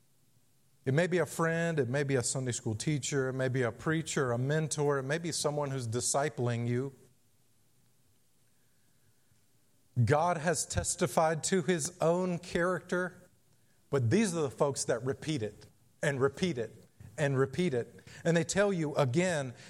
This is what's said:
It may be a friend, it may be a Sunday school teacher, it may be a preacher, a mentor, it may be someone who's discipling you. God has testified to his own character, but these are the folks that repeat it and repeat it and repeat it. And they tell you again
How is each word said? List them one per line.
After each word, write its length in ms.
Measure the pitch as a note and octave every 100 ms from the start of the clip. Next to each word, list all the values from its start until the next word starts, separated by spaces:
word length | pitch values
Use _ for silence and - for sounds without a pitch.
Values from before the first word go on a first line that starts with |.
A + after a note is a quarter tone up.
| _ _ _ _ _ _ _ _
It 80 | -
may 140 | C3+ F3
be 120 | F3
a 80 | D3
friend, 520 | - E3 E3 E3+ D#3+
it 80 | A#2
may 160 | C3+
be 100 | C#3+
a 80 | C3+
Sunday 300 | A#2 C#3 C3
school 220 | A#2 -
teacher, 560 | G#2+ - D3+ - C#3+ C3
it 20 |
may 160 | C3 C3
be 140 | B2+
a 100 | A#2+
preacher, 600 | A2 - D#3+ D#3+ - C3
a 60 | A#2+
mentor, 600 | B2+ D#3 D#3 - C#3+ C#3
it 60 |
may 140 | C3 D#3
be 140 | E3+
someone 380 | - D3+ D3 C#3+
who's 180 | C3+ A#2+
discipling 800 | A#2 A#2+ C#3+ C#3 - B2 A#2 A#2
you. 240 | A#2+ C#3 - - _ _ _ _ _ _ _ _ _ _ _ _ _ _ _ _ _ _ _ _ _ _ _ _ _ _ _ _ -
God 320 | A2 D3 F3 E3+
has 300 | D#3 D#3+ -
testified 760 | - F3 - F3 - D#3+ D#3+
to 180 | - F#3+
his 280 | D3 F3 D3+ -
own 360 | D#3+ F3 F#3 E3+
character, 760 | - F3+ F3 F3+ - F3+ F3+ - - _ _ _ _ _ -
but 220 | C#3+ A#2
these 260 | F3 A3 E3+
are 60 |
the 80 | C#3+
folks 340 | - D3 C3+
that 200 | - B2
repeat 380 | B2+ - - D3+
it 240 | G#2 - - _ _ _
and 180 | D#3+ C#3
repeat 380 | C3+ C#3 F#3 B2+
it 180 | A2 - - - - -
and 200 | C#3+ C3+
repeat 360 | C3+ C3+ F3+
it. 200 | B2 A2+ - - -
And 100 | E3
they 100 | E3
tell 280 | E3 F#3 G3+
you 220 | F#3+ D3+
again 580 | - C#3 C3 F#3 D#3+ C3 A#2+ -